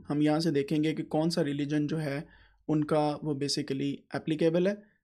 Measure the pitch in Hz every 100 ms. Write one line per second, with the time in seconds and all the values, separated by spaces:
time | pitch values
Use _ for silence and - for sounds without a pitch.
0 | - 147 151 151 165 143 139 151 156 151
1 | 160 156 160 165 143 143 143 151 147 160
2 | 151 139 156 - - _ - 156 151 156
3 | 151 147 156 139 143 151 - 135 139 -
4 | - 139 165 156 165 170 160 117 - _